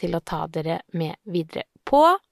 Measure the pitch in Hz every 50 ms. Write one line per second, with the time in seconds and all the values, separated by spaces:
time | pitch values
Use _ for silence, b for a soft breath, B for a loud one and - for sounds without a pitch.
0 | - 175 170 165 - - 170 160 160 165 - 160 151 160 165 - - _ - 165
1 | 160 151 - - _ 214 170 175 156 160 - - - _ _ _ - - 269 285
2 | 311 339 370 392 _ _